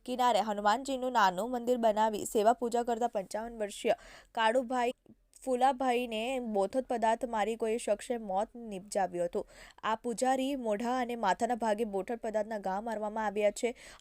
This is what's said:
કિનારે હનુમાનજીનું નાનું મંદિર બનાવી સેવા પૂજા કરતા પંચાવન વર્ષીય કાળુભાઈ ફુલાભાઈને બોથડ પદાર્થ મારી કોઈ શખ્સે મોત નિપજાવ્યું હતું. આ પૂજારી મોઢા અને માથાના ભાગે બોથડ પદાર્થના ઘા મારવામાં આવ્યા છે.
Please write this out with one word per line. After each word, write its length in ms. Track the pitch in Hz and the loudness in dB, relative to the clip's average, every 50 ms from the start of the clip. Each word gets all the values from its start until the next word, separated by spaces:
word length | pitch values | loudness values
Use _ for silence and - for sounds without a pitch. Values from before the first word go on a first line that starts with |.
| - | -8
કિનારે 360 | 247 254 240 247 247 220 185 | -6 0 2 4 4 4 4
હનુમાનજીનું 720 | 208 220 202 208 208 208 214 262 269 277 269 247 254 254 | 2 0 0 2 2 2 2 2 0 -2 -4 -2 -2 0
નાનું 380 | 247 226 202 190 180 175 220 254 | 4 4 4 4 4 0 -2 -2
મંદિર 260 | 254 240 233 247 254 | -4 -2 0 0 2
બનાવી 480 | 240 233 220 202 214 220 220 214 - - | 4 4 2 4 4 2 2 0 -2 -4
સેવા 280 | - - 220 202 226 | -2 2 4 6 4
પૂજા 300 | 247 - 247 233 226 240 | 4 4 2 -2 0 0
કરતા 240 | 240 240 233 220 240 | 0 0 0 0 -2
પંચાવન 520 | 233 - 208 185 - - 214 226 233 233 226 | -2 -2 -4 -6 -6 -8 -8 -8 -8 -8 -6
વર્ષીય 360 | 208 202 - - - 220 - - - - - - - _ | -6 -6 -6 -2 0 0 0 0 -2 -14 -20 -20 -18 _
કાળુભાઈ 600 | - 233 226 220 233 254 254 226 254 247 240 247 254 _ _ - - _ _ _ - - - | -2 2 2 4 4 2 0 0 0 0 0 0 -2 _ _ -20 -20 _ _ _ -20 -8 -4
ફુલાભાઈને 960 | 269 254 240 254 269 262 254 269 254 240 247 247 233 220 214 226 254 269 254 | -2 2 4 4 4 4 2 2 2 2 2 0 -2 -4 -4 -2 -2 -2 -4
બોથડ 420 | 247 220 214 196 196 202 - 262 | -2 0 0 2 2 2 0 -2
પદાર્થ 420 | 247 - 254 226 226 220 226 226 269 | -2 -2 0 2 2 2 2 2 0
મારી 320 | 233 233 220 202 214 226 | -2 0 0 0 0 -2
કોઈ 220 | 220 233 220 220 240 | -2 -2 -2 -2 0
શખ્સે 400 | - 226 208 214 - - 240 233 | 0 -2 -2 -2 -2 -4 -6 -4
મોત 300 | 220 196 185 196 226 220 - | -4 -2 -2 -2 -2 -2 -6
નિપજાવ્યું 680 | 240 233 220 202 185 202 208 - 208 185 180 180 175 175 | -12 -12 -10 -10 -10 -8 -4 -2 -2 -2 0 -2 -2 -4
હતું. 180 | 175 - 202 - - - - - - - - | -2 -4 -6 -6 -8 -12 -20 -20 -20 -12 -6
આ 120 | - 208 220 | -4 -2 -2
પૂજારી 640 | - - 240 226 - 254 254 269 262 262 269 285 | -2 -4 -4 -4 0 0 0 2 0 0 -2 -4
મોઢા 420 | 262 240 220 208 208 240 233 254 262 | -2 -2 -2 -2 0 0 -2 -2 -2
અને 180 | 240 233 240 | -2 -4 -4
માથાના 380 | 233 214 190 185 - 240 220 247 | 0 0 0 2 2 0 0 0
ભાગે 300 | 220 233 220 208 208 240 | 0 0 0 0 0 -2
બોથડ 320 | 208 196 190 185 - 240 | -2 -2 -4 -4 -4 -6
પદાર્થના 420 | 226 - 220 208 214 202 220 226 208 | -6 -4 -4 -2 -2 -2 -4 -6 -6
ઘા 220 | 196 190 185 202 | -4 -4 -4 -4
મારવામાં 460 | 226 233 220 208 214 208 214 226 214 | -4 -6 -6 -6 -6 -6 -4 -4 -4
આવ્યા 240 | 208 196 214 208 208 | -2 0 2 2 2
છે. 240 | 202 - 254 226 - - - - - - | 2 0 -2 -2 -4 -6 -12 -20 -8 -4